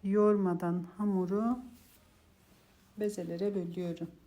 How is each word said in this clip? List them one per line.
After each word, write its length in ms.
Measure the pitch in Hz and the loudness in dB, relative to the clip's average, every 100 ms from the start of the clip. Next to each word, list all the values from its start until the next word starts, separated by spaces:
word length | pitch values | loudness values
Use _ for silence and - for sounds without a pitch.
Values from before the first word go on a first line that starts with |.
yormadan 800 | 196 208 208 208 190 175 175 175 170 - | 2 4 6 6 2 2 0 -2 -4 -4
hamuru 640 | 208 190 180 202 226 247 - - - - - - - _ _ - _ _ - - | 0 2 2 0 0 -2 -6 -20 -20 -20 -20 -20 -20 _ _ -20 _ _ -20 -4
bezelere 540 | 208 202 170 170 202 | -4 -2 -6 -2 -2
bölüyorum. 540 | 196 175 170 175 170 170 - | -2 -4 -4 -6 -6 -8 -12